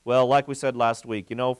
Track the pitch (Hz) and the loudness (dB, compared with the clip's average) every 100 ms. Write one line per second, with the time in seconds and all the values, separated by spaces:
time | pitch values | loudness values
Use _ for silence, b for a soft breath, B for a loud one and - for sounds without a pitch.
0 | - 127 127 139 135 139 139 120 117 113 | 0 2 4 2 0 -4 -4 0 0 -2
1 | 120 110 92 113 127 127 | -6 -8 -8 -4 -4 -4